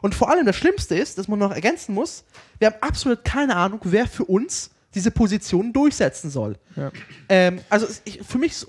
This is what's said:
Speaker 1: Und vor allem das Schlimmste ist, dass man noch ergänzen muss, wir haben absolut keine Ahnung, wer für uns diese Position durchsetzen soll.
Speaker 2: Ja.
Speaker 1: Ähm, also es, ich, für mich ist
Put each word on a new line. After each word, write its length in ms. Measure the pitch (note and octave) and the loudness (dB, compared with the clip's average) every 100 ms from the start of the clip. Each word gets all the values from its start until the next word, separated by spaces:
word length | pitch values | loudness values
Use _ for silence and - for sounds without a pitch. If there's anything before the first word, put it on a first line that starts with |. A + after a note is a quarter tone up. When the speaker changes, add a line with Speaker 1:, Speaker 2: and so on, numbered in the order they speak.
Speaker 1:
Und 120 | G3+ | -4
vor 160 | - - | 0 2
allem 160 | E4+ A#3+ | 4 2
das 120 | F3+ | 2
Schlimmste 380 | E4 G4+ - E3+ | 2 0 -2 -2
ist, 220 | C#4+ - | -2 -4
dass 120 | G3 | -4
man 100 | G#3 | -2
noch 120 | G3 | -2
ergänzen 440 | E3+ G3+ E4+ - G3 | 0 -2 -2 -4 -4
muss, 300 | C#4 - - - - - | -4 -8 -20 -20 -14 0
wir 80 | G#3+ | 0
haben 80 | A3 | 2
absolut 420 | C4+ - C4+ A#3 | -4 -2 0 0
keine 320 | - C4 C#4+ F3+ | 0 0 0 2
Ahnung, 240 | F#3 G#3+ | 0 -2
wer 220 | F#3 G3+ A#3+ | 0 2 0
für 180 | - - | -2 0
uns 460 | F#3+ D#4+ - - _ _ | 0 0 -8 -12 _ _
diese 160 | G3+ F#3+ | -2 0
Position 600 | - A3 G3+ - F3 A#3 | 2 2 2 0 -2 0
durchsetzen 580 | C4+ D4 - D#3+ - D#3 | 2 2 2 0 -2 -8
soll. 280 | C3+ G#2+ G2+ _ - | -4 -6 -6 _ -10
Speaker 2:
Ja. 160 | C#3 - - - - | -10 -10 -20 -10 2
Speaker 1:
Ähm, 300 | F#3+ F3+ F3+ - | 4 4 2 0
also 160 | G#3 A3 | 0 0
es, 160 | A3 | -6
ich, 160 | - G3 G3+ | -14 -16 -6
für 100 | B3+ | -2
mich 140 | D#4+ | -2
ist 160 | - | -4